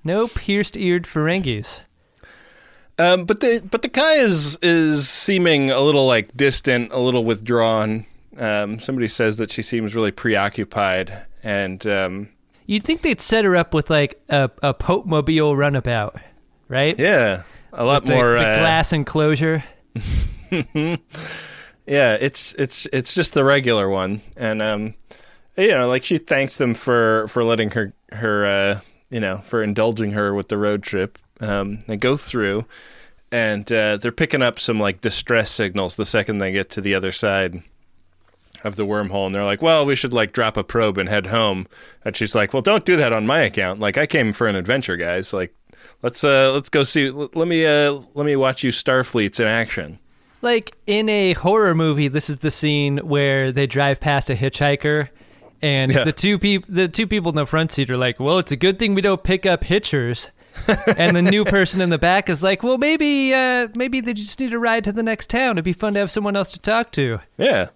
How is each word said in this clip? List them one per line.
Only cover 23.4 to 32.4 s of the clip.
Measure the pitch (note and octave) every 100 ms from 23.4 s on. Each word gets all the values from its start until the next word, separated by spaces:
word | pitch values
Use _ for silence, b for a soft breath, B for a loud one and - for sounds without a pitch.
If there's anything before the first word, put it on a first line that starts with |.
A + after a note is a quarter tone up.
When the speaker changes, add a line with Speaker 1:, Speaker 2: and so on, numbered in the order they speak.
Speaker 2:
regular | C3+ C#3+ B2+ A2 G2
one, | F#2+ F#2 G#2+ - -
and, | A2+ A2
um, | G#2+ G#2 G#2+ - - B B B B -
you | F#3+
know, | B2+ B2
like, | B2+
she | - D#3+
thanks | - C#3 C3+ -
them | B2+
for, | A2 - A#2+ A2+ A2 G#2+
for | B2
letting | A2+ A#2 G#2+
her, | A#2 G2+ - _
her, | G#2 A2+ G#2
uh, | G2+ G2 G2 G2+ b b _
you | A#2+
know, | G2+ F#2+
for | - A#2
indulging | G#2 G2+ A2+ A2+ G#2+
her | G#2 G2+
with | G2+ F#2+
the | G#2
road | G#2 G#2
trip. | - G2 G2 - _ _
Um, | G#2+ G2+ G2 G#2 -
they | G#2+
go | B2 D3
through, | - B2